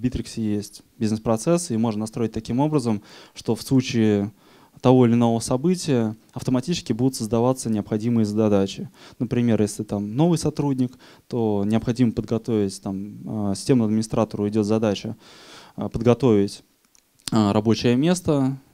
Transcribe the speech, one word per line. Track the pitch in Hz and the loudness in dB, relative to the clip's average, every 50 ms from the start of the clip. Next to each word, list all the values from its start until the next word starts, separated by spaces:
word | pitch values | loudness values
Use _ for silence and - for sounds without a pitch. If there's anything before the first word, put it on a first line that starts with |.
Bittrex | 110 123 - - 113 - - 117 | -4 -4 -4 -4 -6 -8 -8 -4
есть | 110 107 104 104 101 - - - - _ _ - | -4 -2 -2 -4 -6 -8 -14 -20 -20 _ _ -6
бизнес-процессы, | 113 104 110 107 110 120 113 110 - 165 170 175 175 - 117 | -4 -2 -2 -2 0 0 0 0 2 0 0 0 0 -2 -2
и | 110 | -2
можно | 113 117 107 104 | 0 0 -2 -2
настроить | 110 110 - 135 117 110 - | -6 -6 -4 -4 -4 -4 -4
таким | 113 113 - 117 127 | -6 -6 -4 -2 0
образом, | 143 156 151 147 120 117 107 101 - - - - - - _ | 0 0 0 0 0 0 -2 -2 -4 -10 -20 -20 -20 -20 _
что | - - - 113 | -8 -4 -4 -4
в | 107 | -4
случае | - - 135 131 127 - 123 117 110 107 104 101 101 107 - _ _ _ - - - _ _ - | -2 0 2 2 2 2 0 2 2 4 4 2 0 -2 -6 _ _ _ -20 -20 -20 _ _ 0
того | - 127 127 131 123 | 4 6 6 6 6
или | 117 117 | 6 4
иного | 120 120 117 113 113 | 4 2 2 0 0
события | - - 135 127 143 180 185 175 - 156 135 120 113 107 110 - _ _ _ | -2 -2 -2 -2 0 0 -2 0 0 0 0 0 0 -2 -4 -8 _ _ _
автоматически | - - 131 127 127 127 - 175 175 - - 117 | -8 -4 -2 -2 -2 0 -2 -4 -4 -4 -4 -2
будут | 110 127 135 131 | 0 0 0 0
создаваться | - 117 104 117 113 117 127 131 127 - 123 | -2 -4 -2 0 2 2 2 0 0 -2 -4
необходимые | 110 104 98 - 113 107 107 120 120 113 110 | -4 -4 -2 -2 -4 -4 -2 0 0 2 0
задачи. | 104 104 110 110 107 104 98 98 98 - - 104 - - - - - - - | 2 2 2 2 4 4 4 2 0 -2 -8 -12 -14 -14 -18 -20 -20 -10 -8
Например, | 127 - 123 123 120 120 110 104 | -6 -4 -2 0 2 2 2 2
если | 107 101 - - 110 | 0 0 -2 -6 -8
там | - 107 101 101 104 110 | -6 -4 -4 -4 -4 0
новый | 131 160 175 170 156 | 2 2 2 2 0
сотрудник, | - 151 147 - 143 143 135 127 127 123 - - - - - - _ - | 0 -2 -2 -2 -2 -2 0 0 -2 -2 -4 -8 -20 -20 -20 -20 _ -8
то | - 120 113 107 104 101 101 | -4 -2 0 0 0 0 0
необходимо | 104 110 113 - 127 117 117 127 113 | 0 0 0 -2 -2 0 0 0 0
подготовить, | 113 - 107 - 113 110 - - 113 107 101 98 98 - | 0 -2 -4 -2 -4 -4 -2 0 0 0 0 0 -4 -6
там, | - 101 95 95 101 104 107 117 - - 104 107 104 101 | -8 -8 -8 -8 -8 -10 -12 -14 -10 -8 -6 -4 -4 -4
э, | 98 | -4
системному | 95 - - 139 123 113 104 | -2 0 2 2 2 4 2
администратору | 107 110 107 - - 117 110 107 - 104 104 104 | 0 -2 -2 -2 0 0 0 0 0 -2 -4 0
идет | 104 110 104 | 0 0 2
задача, | 101 110 113 117 107 98 - - 110 - - - - - - - - - - - - - - | 2 2 2 2 0 0 -2 -4 -8 -12 -12 -16 -20 -20 -20 -20 -20 -20 -20 -20 -16 -10 -8
э, | - 101 | -8 -6
подготовить, | - 113 113 120 120 - 135 123 107 101 98 101 - - - _ _ _ _ _ _ _ _ _ _ _ _ - | -6 0 2 4 4 4 4 4 4 4 2 0 -2 -8 -18 _ _ _ _ _ _ _ _ _ _ _ _ -2
э, | 120 113 107 101 | 0 2 2 2
рабочее | 101 107 104 113 110 - - 123 120 127 | 2 2 2 2 2 2 2 2 2 2
место | 147 170 180 180 - 170 151 139 135 131 139 135 - _ | 2 2 0 0 0 -2 0 0 0 -2 -2 -6 -10 _